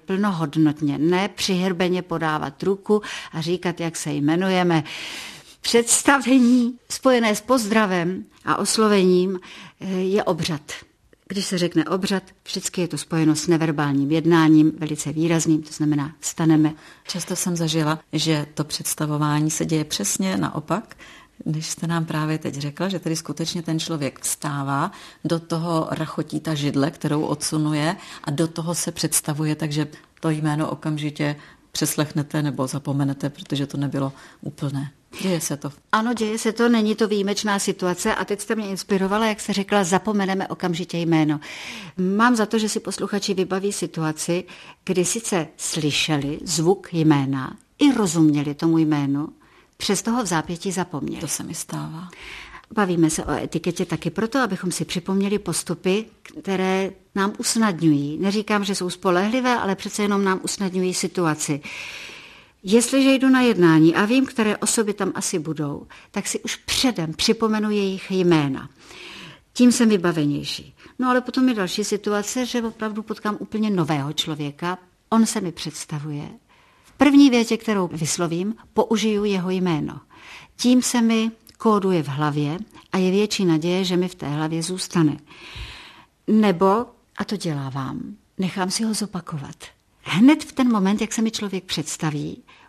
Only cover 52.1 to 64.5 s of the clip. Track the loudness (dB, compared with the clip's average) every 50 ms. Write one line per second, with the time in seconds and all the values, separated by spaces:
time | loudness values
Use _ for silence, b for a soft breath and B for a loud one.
52.1 | B B B B B B B B B B B _ -2 -2 0 2 4 4 4 4
53.1 | 4 0 -2 -2 -4 -4 -4 -4 -4 -4 -2 -2 -2 -2 -4 -4 -4 -4 -4 -6
54.1 | -4 -2 -4 -2 0 0 0 0 -2 -4 -4 -6 -4 -4 -6 -4 -4 -6 -4 -2
55.1 | 0 0 2 2 0 -2 -2 -4 -6 -6 -4 -6 -8 -4 0 0 0 0 -2 -6
56.1 | -14 _ _ -18 -18 -12 -6 -4 -2 -2 0 0 0 0 -2 -4 -6 -12 _ _
57.1 | _ -2 -2 -2 -2 -4 -4 -2 0 2 2 2 2 2 4 4 4 4 2 -2
58.1 | -4 -2 -2 0 0 0 0 0 0 0 2 0 -2 -2 -2 -6 -6 -2 0 2
59.1 | 2 2 2 2 0 0 2 2 0 0 0 -2 -2 -2 -4 -8 -4 -2 0 0
60.1 | 2 2 2 0 0 -2 -2 -6 -4 -4 -4 -2 -2 0 -2 0 -2 -2 -4 -4
61.1 | -2 0 0 0 0 -2 -2 -4 -4 -4 B B B B B B B B B B
62.1 | B B B B B B B B B _ _ 4 4 4 4 4 2 4 6 6
63.1 | 4 6 6 4 4 6 6 4 4 6 6 6 8 8 8 8 6 4 2 4
64.1 | 4 2 2 2 0 0 0 0